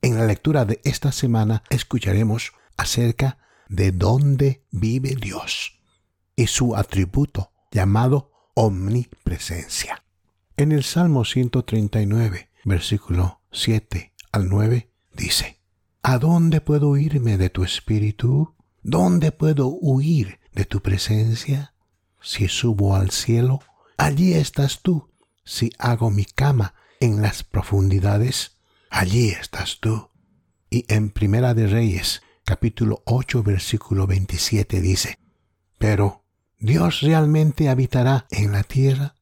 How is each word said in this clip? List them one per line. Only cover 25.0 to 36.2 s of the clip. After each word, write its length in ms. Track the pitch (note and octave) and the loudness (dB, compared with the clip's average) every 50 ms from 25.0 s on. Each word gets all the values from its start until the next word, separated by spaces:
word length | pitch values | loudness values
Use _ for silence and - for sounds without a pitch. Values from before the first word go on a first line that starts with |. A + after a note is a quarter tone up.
| - _ _ _ _ _ _ _ _ | -4 _ _ _ _ _ _ _ _
Si 260 | - - - A#2 A#2 - - | -14 -6 -4 -4 -4 -4 -4
hago 320 | - B2 A#2+ A2+ A#2 A2 | -2 -2 0 0 0 0
mi 140 | G2+ G#2 G2 | 0 0 -2
cama 500 | - - - C3+ C#3+ C#3 A#2+ G#2 F#2 _ _ _ _ _ _ | -2 -2 -2 0 2 2 2 0 -2 _ _ _ _ _ _
en 240 | - A#2+ G#2+ G#2 G#2+ | 0 0 0 2 0
las 220 | G#2+ - - - | -2 -2 -4 -12
profundidades, 1120 | - - - - - G2+ G2 F#2+ G2 F#2+ G2 F2+ G#2 G#2+ G#2 A2+ B2+ C3+ - - - _ _ _ _ _ _ _ _ | -6 -4 -4 -4 0 0 2 2 4 2 2 2 2 2 2 0 0 -2 -4 -8 -10 _ _ _ _ _ _ _ _
allí 380 | - - F#2+ F2+ G2 A#2+ A#2+ G#2+ | -2 -2 0 0 2 2 2 2
estás 500 | F#2 - - - - - F#2 - - - | 0 -4 -10 -14 -10 -8 -8 -8 -8 -4
tú". 320 | - A2 A2 A2 - _ _ _ _ _ _ _ _ _ _ _ _ _ | -4 -4 -4 -4 -6 _ _ _ _ _ _ _ _ _ _ _ _ _
Y 160 | - A#2 - _ A2 | -4 -4 -2 _ 0
en 180 | G#2+ G#2+ G#2 | 0 0 0
Primera 440 | - - G#2+ G2+ G2+ A2+ B2 B2 A#2 | -2 -2 0 2 2 2 2 2 2
de 140 | A2+ A2+ G2+ | 2 2 2
Reyes, 540 | G2 A#2 A#2 A2 F#2 F2+ - - - - _ _ _ _ _ | 2 2 2 0 0 -2 -4 -6 -6 -8 _ _ _ _ _
capítulo 600 | - F#2+ - - A#2 - - - G#2+ G#2+ - _ | -4 -4 0 -2 -4 -2 0 -2 -2 -2 -4 _
ocho, 380 | - A#2 B2+ C3 - - B2 G#2+ | -2 0 0 0 0 -2 -2 0
versículo 640 | G#2 G2+ F#2 - - - G#2+ - - - G2 F#2+ F#2+ | 0 0 -2 -2 -4 -6 -6 -4 -2 -2 0 0 0
veintisiete, 720 | F#2+ F#2+ F#2+ - - D#2+ - - - G#2+ G2 - - F#2+ | 0 0 0 -2 -4 -4 -4 -2 0 -2 -2 0 -2 -2
dice: 360 | F2 F2+ F#2+ - - - - _ _ _ _ _ _ _ _ _ _ _ _ _ | 0 0 0 0 -2 -6 -8 _ _ _ _ _ _ _ _ _ _ _ _ _
"Pero, 460 | - G#2+ G#2+ G2 G2+ G2 - - | 0 0 2 2 0 0 -2 -6